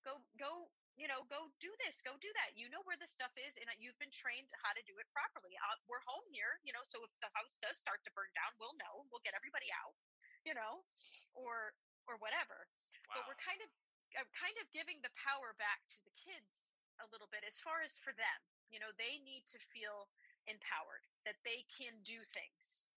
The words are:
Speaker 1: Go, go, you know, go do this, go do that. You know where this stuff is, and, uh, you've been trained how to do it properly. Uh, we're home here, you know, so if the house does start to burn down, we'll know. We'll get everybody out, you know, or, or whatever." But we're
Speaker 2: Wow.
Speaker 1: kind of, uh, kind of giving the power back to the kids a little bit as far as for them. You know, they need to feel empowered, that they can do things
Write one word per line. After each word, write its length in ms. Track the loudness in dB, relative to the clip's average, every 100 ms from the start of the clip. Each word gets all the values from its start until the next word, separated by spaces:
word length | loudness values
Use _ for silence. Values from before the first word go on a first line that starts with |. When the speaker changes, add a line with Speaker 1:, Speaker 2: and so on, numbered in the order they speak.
Speaker 1:
Go, 200 | -10 -12 -14 -10
go, 320 | -6 -6 -10 _ _ -12
you 120 | 0
know, 160 | 0 0
go 220 | -6 -6 _
do 100 | -4 2
this, 180 | 6 6
go 160 | 4 -2
do 120 | -6 -2
that. 120 | -4 -4
You 120 | -14
know 100 | -12
where 140 | -10 -4
this 140 | 0
stuff 180 | 0 -2 -8
is, 200 | 2 2
and, 100 | 2
uh, 80 | -10
you've 220 | -12 -12
been 120 | 4
trained 360 | 4 4 -8 -12 -6
how 100 | -4
to 80 | -4
do 140 | -10 -18
it 100 | -8
properly. 400 | -4 -4 -6 -16 -8
Uh, 180 | -6 -6 -8
we're 140 | -10 -8
home 180 | -8 -8
here, 280 | -6 -6 -6
you 80 | -8
know, 80 | -8 2
so 160 | 2 2
if 60 | -10
the 80 | -6 -6
house 240 | -8 -2
does 160 | 4 4
start 240 | 2 -4 -6
to 60 | -10
burn 160 | -8
down, 220 | -6 -6 -8
we'll 160 | -14 -12
know. 260 | -12 -12 -14
We'll 100 | -4
get 120 | -4 -4
everybody 320 | -8 0 0
out, 220 | 0 -8 -18 _ _ -20 -14
you 100 | -8
know, 300 | -6 -6 -10 -14 -10 -4 -4 -6
or, 400 | -12 -8 -8 -8 -12 _ _ -12
or 100 | -8
whatever." 500 | -2 -2 -2 -8 -20 _ _ -20 -10
But 120 | -8 -8
we're 100 | -8
Speaker 2:
Wow. 40 |
Speaker 1:
kind 220 | -6 -6
of, 80 | -8 _ _ _ _ -8
uh, 80 | -8
kind 220 | -2 -2 -2
of 100 | -8
giving 300 | -8 -8 -8
the 120 | -10 -6
power 380 | -4 -4 -6 -6
back 280 | -4 -2 2
to 120 | 2
the 100 | 2 -10
kids 600 | 0 0 0 -4 -4 -6 _ _
a 80 | -18
little 160 | -18 -12
bit 140 | -12 8
as 140 | 8
far 200 | 8 0
as 180 | 6 6
for 140 | 6
them. 260 | -4 -4 -4 _ _ _
You 100 | -14
know, 120 | -14 -6
they 220 | -2 -2
need 220 | 0 0 2
to 60 | 0
feel 500 | -4 -6 -10 -10 -14 _ _ _ -14
empowered, 600 | -8 -6 -6 -8 -16 _ _ -10
that 180 | -8
they 220 | -4 -6 -4
can 320 | -6 -6 6
do 200 | 6 6
things 640 | 0 -2 -4 _ 8 8 8